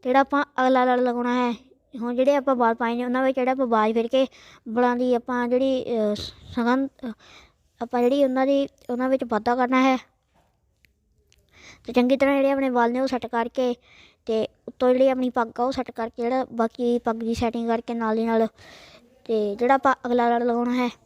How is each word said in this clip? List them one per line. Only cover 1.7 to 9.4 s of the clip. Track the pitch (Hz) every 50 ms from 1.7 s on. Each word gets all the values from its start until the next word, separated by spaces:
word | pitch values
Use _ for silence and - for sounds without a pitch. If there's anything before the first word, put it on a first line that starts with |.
| _ _ _ _ - 247
ਹੁਣ | 226 240 247
ਜਿਹੜੇ | 240 262 269 285
ਆਪਾਂ | 285 262 285 269
ਵਲ | 240 247 226 226
ਪਾਏ | 233 247 226 233
ਨੇ | 240 247
ਉਹਨਾਂ | 247 247 254 269
ਵਿੱਚ | 262 262 269
ਜਿਹੜਾ | 247 247 262
ਆਪਾਂ | 262 269
ਬਾਜ | 240 226 220 214 214 226
ਫਿਰ | 233 226 233
ਕੇ | - 262 269 262 _ - - - - - _ 247
ਵਲਾਂ | 220 233 247 247 247
ਦੀ | 240 254 254 247
ਆਪਾਂ | 233 233 - 254 247 240 240
ਜਿਹੜੀ, | 247 254 269 269 269 262 -
ਅ, | - 240 226 214 208 208 208 - - - - - - -
ਸੰਘਣ, | 247 233 240 247 262 269
ਅ, | 269 _ _ - 240 214 _ _ - - - - _ _ _ _ _ _ _ 233
ਆਪਾਂ | 240 - 240
ਜਿਹੜੀ | 240 247 262 285 285
ਉਹਨਾਂ | 262 254 262 262
ਦੀ, | 269 277 277 277 - _ _ _ -
ਉਹਨਾਂ | 247 240 254 262
ਵਿੱਚ | 262 262 262
ਵਾਧਾ | 233 226 208